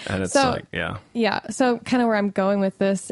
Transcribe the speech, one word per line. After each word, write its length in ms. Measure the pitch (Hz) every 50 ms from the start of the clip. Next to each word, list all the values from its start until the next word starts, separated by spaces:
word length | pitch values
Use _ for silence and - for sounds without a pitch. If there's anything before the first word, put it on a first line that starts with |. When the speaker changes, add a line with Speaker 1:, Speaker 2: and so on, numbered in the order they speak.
| - -
Speaker 1:
And 140 | - 190 95
it's 80 | - -
Speaker 2:
So, 160 | 277 269 254
Speaker 1:
like, 140 | 240 - - -
yeah. 260 | - 87 85 85 - - - _ -
Speaker 2:
yeah. 260 | 240 226 196 - - - -
So 280 | 214 - 262 247 240 233
kinda 280 | - - 254 247 240
where 100 | 233 220
I'm 140 | 208 202 202
going 300 | 190 - 190 196 202 202
with 160 | 196 190 - -
this 320 | 202 196 196 185 - -